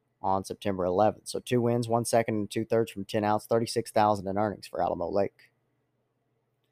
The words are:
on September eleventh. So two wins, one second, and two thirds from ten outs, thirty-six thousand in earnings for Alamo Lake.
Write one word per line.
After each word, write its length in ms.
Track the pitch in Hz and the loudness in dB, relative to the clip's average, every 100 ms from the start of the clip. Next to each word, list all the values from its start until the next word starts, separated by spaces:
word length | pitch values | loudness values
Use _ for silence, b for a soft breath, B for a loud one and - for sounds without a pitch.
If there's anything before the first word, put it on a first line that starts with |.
| _ _ | _ _
on 220 | 95 95 | -2 -2
September 420 | - 92 104 95 | -2 -6 -4 -2
eleventh. 440 | 90 92 107 95 - | 0 4 2 2 -8
So 100 | - | -8
two 240 | - 123 | 0 0
wins, 260 | 117 120 117 | 2 0 0
one 160 | 117 | -2
second, 300 | 117 117 113 | 2 2 2
and 160 | 107 101 | -2 -4
two 140 | 117 | -4
thirds 260 | 110 113 113 | 0 0 0
from 140 | 98 | -4
ten 180 | 98 110 | -4 0
outs, 240 | 104 107 - | 2 0 0
thirty-six 460 | 117 113 117 - | 0 0 -4 -2
thousand 340 | 113 107 104 95 | 2 4 2 -2
in 100 | 98 | -2
earnings 300 | 107 - - | -2 -2 -8
for 160 | - | -2
Alamo 260 | 85 85 85 | -2 -2 -2
Lake. 420 | 95 98 _ - _ _ _ _ _ _ _ _ _ _ _ _ | 0 -2 _ -20 _ _ _ _ _ _ _ _ _ _ _ _